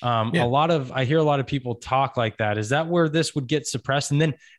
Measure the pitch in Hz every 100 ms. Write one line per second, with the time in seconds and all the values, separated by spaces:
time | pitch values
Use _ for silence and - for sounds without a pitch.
0 | 123 117 113 117 123 135 165 160 127 131
1 | 127 160 151 139 127 139 123 113 - 131
2 | 131 127 113 - 107 104 107 143 165 175
3 | 160 160 151 151 123 151 - 131 - 139
4 | - 143 156 - -